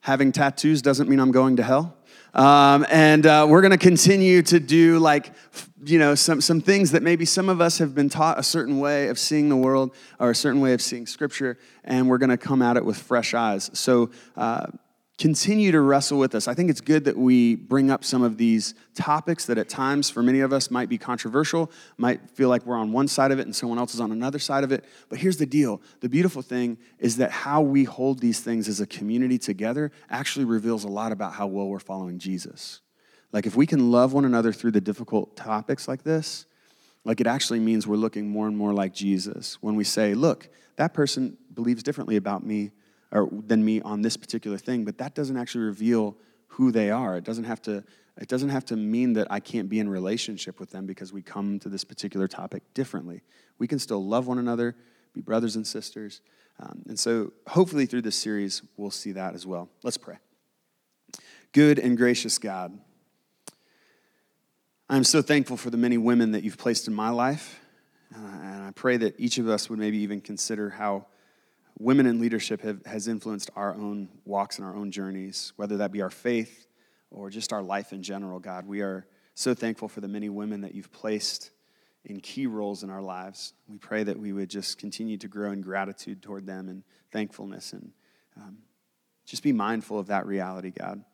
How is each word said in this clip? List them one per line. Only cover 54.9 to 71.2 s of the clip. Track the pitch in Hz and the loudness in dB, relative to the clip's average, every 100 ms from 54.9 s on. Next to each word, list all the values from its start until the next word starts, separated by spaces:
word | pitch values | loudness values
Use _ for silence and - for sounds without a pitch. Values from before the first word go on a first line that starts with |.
| _ _ | _ _
be | - | -16
brothers | - 110 117 110 | -4 -2 -2 -6
and | 104 | -8
sisters. | 110 - - 104 - _ _ _ _ | -10 -12 -16 -16 -18 _ _ _ _
Um, | - - - | -20 -18 -14
and | 110 | -6
so | 117 117 104 _ - | -2 -2 -4 _ -4
hopefully | 170 180 151 131 | 0 2 2 -2
through | 123 | -2
this | 113 - | -4 -6
series, | 107 104 98 - - - | -4 -4 -4 -8 -14 -14
we'll | 101 | -12
see | - 107 | -10 -12
that | 95 92 | -10 -10
as | 87 92 | -12 -12
well. | 87 90 _ | -12 -12 _
Let's | 123 - | -10 -10
pray. | - - _ _ _ _ _ _ _ _ _ - - - _ | -14 -20 _ _ _ _ _ _ _ _ _ -20 -20 -20 _
Good | - 147 143 | 4 6 4
and | 127 120 | 0 2
gracious | 123 120 117 - | 2 0 -4 -6
God, | 107 95 90 101 _ _ _ _ _ _ - _ _ _ _ _ _ _ _ _ _ _ _ _ _ | -6 -10 -12 -14 _ _ _ _ _ _ -20 _ _ _ _ _ _ _ _ _ _ _ _ _ _
I'm | 135 | 0
so | 123 156 | 2 2
thankful | 135 147 131 127 | 2 0 0 -6
for | 123 | -6
the | 117 | -2
many | 120 120 | 0 2
women | 113 120 113 | 2 2 2
that | 107 | -2
you've | 104 - | -6 -6
placed | 123 113 - | -4 -4 -4
in | |
my | 107 110 | -6 -4
life, | 120 127 147 - - _ _ _ _ _ | -2 -2 -4 -10 -20 _ _ _ _ _
uh, | 113 | -20
and | 107 92 95 98 | -18 -16 -14 -14
I | 98 | -16
pray | - 131 123 | -4 -2 0
that | 110 - | -2 -4
each | 117 127 | -6 -4
of | 113 | -2
us | 107 - | -4 -4
would | 113 | -6
maybe | 107 104 | -4 -4
even | 104 101 | -6 -8
consider | - 101 - 107 104 | -10 -10 -8 -6 -8
how | 101 104 98 - _ | -8 -6 -6 -10 _